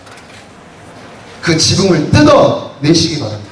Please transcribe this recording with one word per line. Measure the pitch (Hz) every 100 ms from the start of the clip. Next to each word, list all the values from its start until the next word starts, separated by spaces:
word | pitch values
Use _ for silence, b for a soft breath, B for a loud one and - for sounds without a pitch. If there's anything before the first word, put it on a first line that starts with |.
| - - - - - - - - - - - - - -
그 | - 156
지붕을 | - 180 196 156 -
뜯어내시기 | 294 302 - - - - - 143 160 165 151
바랍니다. | 107 104 -